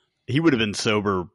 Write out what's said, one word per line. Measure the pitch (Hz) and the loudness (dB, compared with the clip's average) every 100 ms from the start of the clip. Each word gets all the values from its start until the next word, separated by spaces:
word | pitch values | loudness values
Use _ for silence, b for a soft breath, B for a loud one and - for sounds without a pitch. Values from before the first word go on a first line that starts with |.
| b _ - | b _ -4
He | 131 | 0
would | 165 | 2
have | 120 | 2
been | 107 | 0
sober | 95 117 107 104 95 85 | -2 -2 0 0 -2 -4